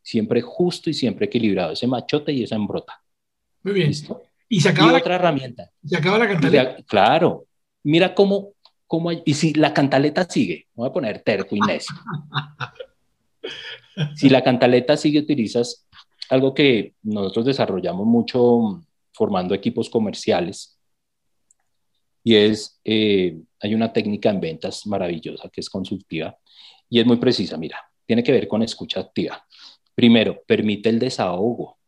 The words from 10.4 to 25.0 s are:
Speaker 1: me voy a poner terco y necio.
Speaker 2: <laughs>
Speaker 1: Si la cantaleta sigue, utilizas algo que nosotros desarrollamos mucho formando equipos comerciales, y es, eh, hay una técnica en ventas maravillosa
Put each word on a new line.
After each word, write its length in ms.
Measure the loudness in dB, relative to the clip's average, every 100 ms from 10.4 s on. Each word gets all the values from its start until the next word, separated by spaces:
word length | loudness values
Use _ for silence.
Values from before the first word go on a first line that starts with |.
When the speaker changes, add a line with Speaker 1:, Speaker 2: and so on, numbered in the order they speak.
| -2 -4 _
Speaker 1:
me 60 | -8
voy 80 | -6
a 40 |
poner 280 | -4 -6 -4
terco 340 | -2 -2 -2
y 40 | -2
necio. 360 | 0 -2 -8 -14
Speaker 2:
<laughs> 40 | -12 -12 -8 -10 -10 _ -14 _ -20 _ _ _ _ _ -16 -14 -16 -18 _ -8 -8
Speaker 1:
Si 140 | 2 4
la 140 | 6
cantaleta 520 | 4 2 4 4 2
sigue, 240 | 0 2 0
utilizas 680 | 0 -2 0 -2 -4 -6 _ -20 _ _ -2
algo 240 | 0 2
que 400 | 2 2 2 -2 _
nosotros 420 | -8 -4 -4 -2
desarrollamos 640 | -2 0 -2 -2 -4 -2 2
mucho 720 | 2 2 2 4 4 0 -4 _ _ _
formando 420 | -4 -2 -2 -2
equipos 360 | -2 -2 -4 -4
comerciales, 880 | -2 -2 -4 -2 -2 -2 -8 -20 _ _ _ _ _ _ _ _ _ _ _ _ _ _ _
y 120 | 4
es, 440 | 6 6 2 -6 _
eh, 520 | -2 0 2 2 0 -4 -20 _
hay 160 | -4
una 160 | -2 -2
técnica 380 | -2 -4 -2 -2
en 100 | -2
ventas 460 | -4 -8 -10 -10 -8
maravillosa 600 | -4